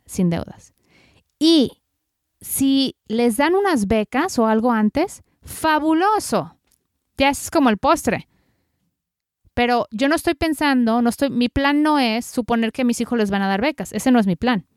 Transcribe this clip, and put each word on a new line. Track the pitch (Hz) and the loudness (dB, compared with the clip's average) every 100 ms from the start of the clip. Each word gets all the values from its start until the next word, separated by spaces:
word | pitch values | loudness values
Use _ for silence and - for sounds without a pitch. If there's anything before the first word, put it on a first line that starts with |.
| - | -14
sin | - 180 | -2 -2
deudas. | 165 - - - _ _ _ _ _ _ - | -2 -8 -16 -20 _ _ _ _ _ _ 0
Y | 311 330 240 - _ _ _ _ _ _ | 4 4 2 -4 _ _ _ _ _ _
si | - - 269 269 269 - - | -10 -2 0 0 -2 -6 -8
les | 220 240 208 | -2 0 2
dan | 294 370 | 2 2
unas | 403 285 196 | 2 0 0
becas | 220 208 247 359 - | 0 -2 -4 -4 0
o | 220 | 0
algo | 220 247 | 2 2
antes, | 226 214 - 381 - _ _ | 0 0 0 -4 -6 _ _
¡fabuloso! | - - 320 302 311 320 392 427 - 202 160 _ _ _ _ _ _ - | -18 -6 -2 0 0 0 0 0 -2 -4 -4 _ _ _ _ _ _ -2
Ya | 269 | 0
es | 277 - | 0 -2
como | 339 262 | 2 2
el | 208 | 2
postre. | 269 320 - 196 - _ _ _ _ _ _ _ _ _ _ _ _ - | 0 0 0 -4 -8 _ _ _ _ _ _ _ _ _ _ _ _ -2
Pero | 240 240 - | 0 0 -2
yo | 208 269 | -2 0
no | |
estoy | 320 - 330 | 0 -2 -2
pensando, | 330 302 294 262 233 233 | -2 0 0 2 2 2
no | 233 | 0
estoy, | - 220 | 0 -2
mi | 226 240 | 0 -2
plan | 285 277 285 | 0 0 2
no | 302 294 | 2 2
es | 247 220 - | 0 -2 -4
suponer | - 220 233 226 | -6 -2 0 -2
que | - | -2
a | 247 | -2
mis | 233 | -2
hijos | 233 240 | -2 -2
les | 208 | 0
van | 196 | 0
a | 196 | 0
dar | 196 | 0
becas. | 202 - - | -2 -4 -8
Ese | 214 262 | -4 2
no | 247 | 4
es | 196 | 4
mi | 170 | 0
plan. | - 185 - | 0 0 -4